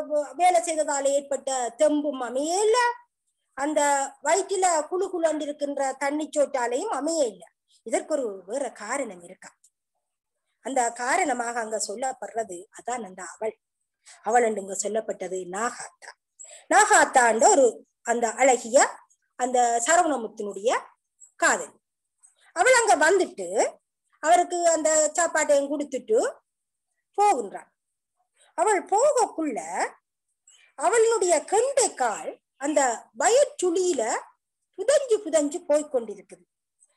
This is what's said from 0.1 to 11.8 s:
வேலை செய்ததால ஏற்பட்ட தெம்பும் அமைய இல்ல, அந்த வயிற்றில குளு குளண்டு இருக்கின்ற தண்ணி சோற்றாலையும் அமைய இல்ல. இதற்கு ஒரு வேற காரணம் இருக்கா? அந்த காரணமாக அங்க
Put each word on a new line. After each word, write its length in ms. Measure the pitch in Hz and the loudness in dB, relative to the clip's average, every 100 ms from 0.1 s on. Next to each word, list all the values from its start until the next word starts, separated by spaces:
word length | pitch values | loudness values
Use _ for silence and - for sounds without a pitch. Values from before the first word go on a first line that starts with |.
| 294 269 269 | -4 -4 0
வேலை 260 | 359 349 | 2 4
செய்ததால 420 | 339 311 302 277 | 0 -2 -2 -2
ஏற்பட்ட 720 | 277 285 277 262 269 262 233 247 | 0 0 -2 -6 -4 -4 -4 0
தெம்பும் 420 | 302 302 294 262 | 2 2 -2 -6
அமைய 420 | 240 254 302 370 | -6 -4 -2 0
இல்ல, 160 | 427 494 480 480 _ _ _ _ _ | 2 2 2 -2 _ _ _ _ _
அந்த 580 | - 294 302 285 277 269 - | -6 -2 0 2 0 -2 -6
வயிற்றில 640 | 285 370 370 381 370 320 302 | 0 0 0 0 2 0 -2
குளு 220 | 359 370 | -4 -4
குளண்டு 320 | 359 320 302 | -2 -2 -2
இருக்கின்ற 520 | 294 294 285 277 269 | -6 -6 -6 -4 -4
தண்ணி 360 | 262 277 302 294 302 | -4 -4 -4 -4 -2
சோற்றாலையும் 500 | 277 269 240 254 415 | -2 -2 -4 -4 -4
அமைய 380 | 294 302 330 247 | -4 -2 -2 -2
இல்ல. 240 | 180 - _ _ _ | -6 -20 _ _ _
இதற்கு 300 | - 302 - | -6 -4 -2
ஒரு 300 | 294 233 190 180 | -4 -4 -8 -10
வேற 260 | 262 247 | -8 -8
காரணம் 520 | - 214 277 233 175 | -10 -8 -6 -8 -12
இருக்கா? 300 | 175 185 - _ _ _ _ _ _ _ _ _ _ _ | -20 -20 -20 _ _ _ _ _ _ _ _ _ _ _
அந்த 300 | 233 262 233 | -4 -2 -2
காரணமாக 680 | - 247 339 320 247 233 240 | -2 -2 0 0 -2 -4 -6
அங்க 240 | 220 214 | -4 -4